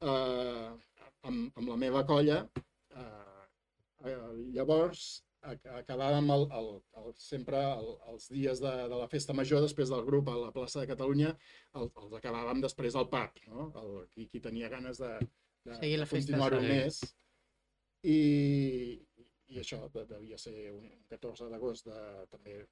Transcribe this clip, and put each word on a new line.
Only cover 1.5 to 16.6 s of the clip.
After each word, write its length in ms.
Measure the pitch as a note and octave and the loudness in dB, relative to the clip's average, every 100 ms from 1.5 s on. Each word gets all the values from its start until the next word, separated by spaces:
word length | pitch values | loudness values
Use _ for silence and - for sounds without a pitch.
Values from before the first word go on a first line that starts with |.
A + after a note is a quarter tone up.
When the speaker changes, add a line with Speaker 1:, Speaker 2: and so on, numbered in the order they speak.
| - | -4
Speaker 1:
amb 100 | A#2+ | -4
la 80 | A#2 | 0
meva 300 | C3 C3+ C#3 | 2 2 6
colla. 420 | D3 D3 D#3 A3 - - _ _ | 6 6 4 0 -10 -12 _ _
Eh, 580 | C3+ A#2+ G#2+ G2 G2 G2 _ _ _ _ _ | -16 -14 -16 -18 -20 -20 _ _ _ _ _
eh, 280 | C3 C3 A#2 A#2 B2+ | -8 -8 -8 -8 -6
llavors, 720 | B2 C3+ D#3 E3+ E3 - - - _ | -2 4 6 4 0 -10 -14 -18 _
ac-, 240 | D3 C#3 C3 | -12 -12 -10
acabàvem 640 | B2 B2 B2+ C3+ D3 C#3+ | -12 -6 0 4 6 6
el, 160 | C#3+ C#3+ | 6 4
el, 180 | B2+ A2 G2+ - - | 0 -6 -8 -16 -16
el, 160 | A#2+ | -14
sempre 440 | - - C#3 B2 C3+ | -14 -10 -8 -2 0
el, 320 | C#3 B2 A2 G#2 A#2 | 2 -2 -6 -10 -14
els 200 | A2+ - | -16 -8
dies 280 | C3+ C3+ B2+ | -2 0 0
de, 120 | C#3 B2+ B2 | -2 -2 -4
de 80 | B2 | -4
la 120 | A#2+ | -4
festa 260 | D3 - | -4 -2
major, 260 | C#3 C3 D3 | -2 4 4
després 300 | D3 D3 C3 | 4 2 0
del 140 | B2+ A#2+ | 0 4
grup 220 | C#3+ C#3 | 4 4
a 80 | A#2+ | -2
la 140 | A#2 | -4
plaça 280 | C3 B2 D3 | -4 -4 -4
de 60 | C3 | -4
Catalunya, 500 | B2+ C3+ C#3+ D#3 D#3+ - - _ | -2 2 6 4 2 -12 -20 _
el, 160 | C#3 A#2+ - | -8 -8 -8
els 160 | G#2 | -12
acabàvem 480 | A2 B2 A#2 A#2+ C3 | -8 -4 -4 0 0
després 320 | C3 - B2 C3 | 0 0 -2 0
al 140 | B2 | 2
parc, 320 | C3 G#2+ - - | 0 -2 -6 -14
no? 220 | A2+ D3+ | -10 -10
El, 320 | - G#2+ G2 F2+ | -10 -10 -10 -12
qui, 120 | A2+ A2 | -14 -12
qui 140 | A#2+ | -10
tenia 300 | A2+ A2+ A2+ | -8 -6 -6
ganes 280 | B2+ B2+ B2 | -8 -10 -8
de, 140 | B2 A2 A#2 _ _ _ A#2+ | -8 -6 -8 _ _ _ -16
de, 80 | |
Speaker 2:
Seguir 240 | A#2+ D3+ D#3 | -6 0 0
la 60 | |
Speaker 1:
de 60 | D3 | 0
Speaker 2:
festa. 220 | C#3 C#3 | -2 2
Speaker 1:
continuar-ho 280 | C#3 C3+ C3 | 2 4 4